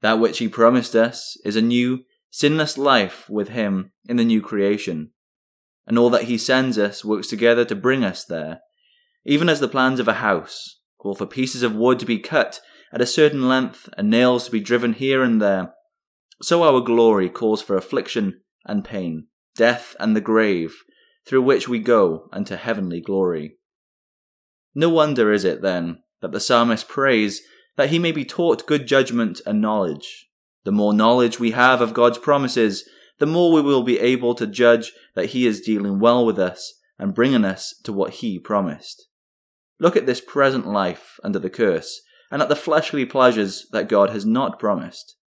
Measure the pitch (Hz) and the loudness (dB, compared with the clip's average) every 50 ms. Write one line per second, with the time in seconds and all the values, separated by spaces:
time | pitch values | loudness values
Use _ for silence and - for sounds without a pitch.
0 | - 107 110 110 113 113 - - 120 110 - - 117 117 123 127 113 - - 113 | 0 0 2 2 2 0 0 -2 -6 -6 0 4 4 6 6 4 0 2 2 2
1 | 113 117 120 - - - - - - - 104 110 110 117 120 123 123 123 127 127 | 2 2 0 -8 -14 -14 -16 -10 -8 -4 -2 0 0 2 2 2 0 0 -2 -4
2 | 127 _ _ _ _ _ - - - 147 151 160 156 147 - 135 139 143 135 120 | -6 _ _ _ _ _ -8 0 0 0 2 2 -2 -4 -4 -2 2 2 2 2
3 | 101 90 - - - _ 98 107 101 98 110 123 110 101 98 95 92 - _ _ | 2 -2 -6 -14 -16 _ -6 -6 -6 -6 -4 -4 -4 -2 -2 -4 -6 -8 _ _
4 | _ - 120 120 117 117 113 110 104 - - 101 101 101 104 104 - - 87 78 | _ -6 -2 0 0 2 2 0 0 -2 -4 -2 0 0 0 -2 -4 -8 -8 -8
5 | 78 76 _ _ _ _ _ _ _ _ _ _ _ _ _ _ _ - 113 120 | -10 -12 _ _ _ _ _ _ _ _ _ _ _ _ _ _ _ -2 2 2
6 | 120 120 120 123 110 113 123 113 - - 131 131 131 131 120 107 104 101 101 - | 4 4 4 2 0 0 -4 -4 0 0 2 2 2 0 0 0 0 -2 -2 -6
7 | - 107 107 104 101 - - 107 117 117 117 120 120 117 113 101 95 123 131 135 | -4 -4 -4 -4 -4 -6 -6 0 4 4 4 4 2 -2 -2 -4 -2 -2 0 0
8 | 123 98 90 - - _ 87 80 78 78 82 - _ _ _ _ _ _ _ _ | -2 -4 -4 -8 -12 _ -10 -10 -8 -10 -12 -16 _ _ _ _ _ _ _ _
9 | _ _ _ _ _ - 143 147 170 175 156 147 143 120 - 135 127 131 131 127 | _ _ _ _ _ -2 0 0 2 0 0 0 -2 -4 0 0 0 0 0 0
10 | 120 107 107 - 110 107 98 85 78 - - - - - - _ _ _ _ _ | 0 -2 -2 0 0 0 0 -2 -4 -8 -16 -16 -16 -18 -20 _ _ _ _ _
11 | - 101 98 - 101 - - 131 131 127 - 131 123 117 107 107 113 123 127 123 | -10 -10 -8 -8 -8 -10 -4 -4 -4 -4 -2 -2 -2 -2 -2 0 2 2 2 2
12 | 117 107 117 104 - - - 151 123 - - - _ _ _ _ _ _ - 120 | 0 -4 -4 -4 -4 -4 -2 -2 -2 -2 -4 -18 _ _ _ _ _ _ -4 -2
13 | 123 120 - - 156 151 147 139 131 127 131 131 131 - - - - - - - | -2 -2 2 2 2 2 2 0 0 0 0 0 -2 -4 -8 -14 -20 -20 -10 -4
14 | 98 104 110 117 123 127 123 123 120 - - 110 101 98 120 120 117 120 113 - | 0 2 2 4 4 4 2 0 -2 -4 -6 -6 -2 0 0 0 2 0 -2 -2
15 | 135 135 135 131 131 123 117 110 107 101 98 95 90 90 - _ _ _ _ _ | -2 0 0 2 2 2 2 2 2 2 0 0 -2 -8 -12 _ _ _ _ _
16 | _ _ _ _ _ _ _ _ - - 170 170 170 160 139 127 123 123 117 117 | _ _ _ _ _ _ _ _ -4 0 0 4 4 6 4 4 2 2 2 4
17 | 117 113 110 101 92 90 - - 117 110 107 104 - - 101 92 90 - - - | 6 4 4 4 2 -2 -4 -2 -2 0 0 -2 -2 -2 -4 -4 -4 -4 -6 -6
18 | - - - 117 104 98 92 _ _ _ _ _ _ - 107 104 95 - - 101 | -6 -4 -4 -4 -4 -4 -4 _ _ _ _ _ _ -8 -6 -6 -6 -6 -10 -10
19 | 92 85 80 78 76 _ _ _ _ _ _ - 113 117 120 117 - - - - | -8 -8 -10 -10 -12 _ _ _ _ _ _ 0 2 2 2 0 -6 -16 -14 -6
20 | - 110 107 107 101 110 110 110 110 107 98 87 82 80 - - _ _ _ _ | -2 0 0 0 0 0 0 2 2 2 0 -2 -4 -6 -10 -16 _ _ _ _
21 | _ _ _ _ _ - - 131 127 127 139 - - - 123 117 107 117 120 113 | _ _ _ _ _ -2 0 0 2 4 2 0 0 -2 -6 -6 0 2 4 4
22 | 101 90 80 80 - _ - 98 101 - 101 87 - 113 113 104 98 90 85 85 | 4 2 0 -4 -10 _ -10 -10 -10 -8 -10 -10 -6 -6 -6 -4 -4 -6 -8 -8
23 | 82 - 98 95 95 90 87 80 76 76 _ _ _ _ _ _ _ _ _ _ | -8 -4 -2 -2 0 -2 -2 -4 -8 -12 _ _ _ _ _ _ _ _ _ _
24 | _ _ _ _ _ _ _ _ _ _ _ _ _ _ _ 139 156 170 165 160 | _ _ _ _ _ _ _ _ _ _ _ _ _ _ _ -2 0 2 4 4
25 | 151 151 147 123 113 104 107 104 92 92 78 - - 98 92 90 85 85 82 - | 2 2 2 2 2 2 2 2 2 0 -2 0 -2 -4 -2 -2 -4 -6 -10 -12
26 | _ _ _ _ - 90 - 107 - - 127 117 117 120 113 107 - - - - | _ _ _ _ -12 -8 -8 -6 -2 0 2 2 2 2 0 -2 -4 -10 -6 -2
27 | 135 135 127 110 107 101 98 - - _ _ _ _ _ _ - 143 143 156 165 | 0 2 2 2 0 0 -4 -8 -14 _ _ _ _ _ _ -2 -2 0 0 0
28 | 175 170 160 151 135 - - - 170 170 - - - - 151 147 131 117 135 135 | 0 -2 -2 -4 -8 -10 -6 -4 0 0 0 -2 0 -2 -2 -2 0 2 2 2
29 | 135 131 117 120 117 104 - - - - 104 107 107 107 107 107 95 85 76 73 | 2 2 0 -2 -2 -2 -4 -8 -8 -4 -2 -2 0 0 0 -2 -2 -2 -4 -8
30 | - - - - _ _ _ _ _ _ _ _ _ 98 98 104 104 104 104 107 | -10 -18 -20 -20 _ _ _ _ _ _ _ _ _ -2 0 2 2 2 2 4
31 | 110 113 120 123 123 117 113 - 120 117 110 127 123 127 131 123 123 113 110 127 | 4 4 4 4 2 2 0 -2 -2 -2 2 4 4 4 4 4 2 0 2 2
32 | 120 120 120 - - - 147 143 135 127 123 127 113 107 98 90 - _ _ _ | 2 2 2 0 0 0 0 2 2 -2 0 2 2 2 0 -2 -10 _ _ _
33 | _ _ _ _ 147 151 160 175 175 170 165 156 147 139 143 131 120 123 123 - | _ _ _ _ -2 0 2 2 4 6 6 4 4 4 2 2 2 2 0 2
34 | 107 123 127 123 123 120 120 117 117 104 101 107 120 120 117 117 113 - - - | 2 2 2 2 0 -2 -2 -2 -4 -6 0 4 6 6 6 4 2 -6 -16 -20
35 | _ _ _ - 90 - 120 127 123 120 107 101 - 110 110 104 101 101 98 98 | _ _ _ -6 -6 -4 -2 0 0 0 0 -2 -2 -2 -2 -2 0 -2 -2 2
36 | 104 117 120 123 120 113 107 92 95 92 90 - - - - _ _ _ _ _ | 4 4 4 4 4 2 2 0 -2 -2 -2 -8 -16 -16 -16 _ _ _ _ _
37 | - 98 92 113 117 131 139 120 107 95 95 - - - - _ _ - 107 98 | -8 -6 0 0 2 2 2 2 0 0 -2 -6 -10 -14 -14 _ _ -10 -4 -4
38 | 95 - - - - 113 98 87 85 - 107 101 98 85 76 76 - - - _ | -4 -6 -6 -10 -10 -8 -8 -8 -8 -4 -2 -2 -2 -2 -6 -10 -16 -20 -20 _
39 | _ _ _ _ _ _ _ _ _ _ _ _ _ _ _ _ - 170 180 - | _ _ _ _ _ _ _ _ _ _ _ _ _ _ _ _ 0 2 2 2
40 | - 131 123 - - - - 143 139 135 135 131 - - 104 104 98 90 90 - | -2 -2 -4 -4 -6 -8 -2 0 2 2 2 -2 -4 -4 -2 -2 -2 -2 -4 -8
41 | - - - _ - 104 101 98 - 92 - - 117 101 87 80 - - - - | -16 -20 -20 _ -10 -6 -6 -4 -6 -6 -4 -2 0 0 0 -2 -4 -8 -16 -16
42 | _ _ _ _ _ _ - 143 147 151 147 147 - - 151 156 156 - - 147 | _ _ _ _ _ _ -4 -4 0 0 0 -2 -2 -2 0 0 0 -2 -4 -4
43 | 131 - - 135 127 127 117 110 104 98 95 - - _ - 110 87 - 110 101 | -4 -2 0 4 4 4 4 2 -2 -4 -4 -10 -16 _ -6 -6 -4 0 2 4
44 | 101 98 104 107 98 107 110 123 135 - - - - 107 101 85 - - - - | 4 2 2 -4 -2 -2 -2 0 -2 -4 -6 -6 -4 -4 -2 -4 -6 -12 -16 -18
45 | - - - _ _ | -20 -20 -20 _ _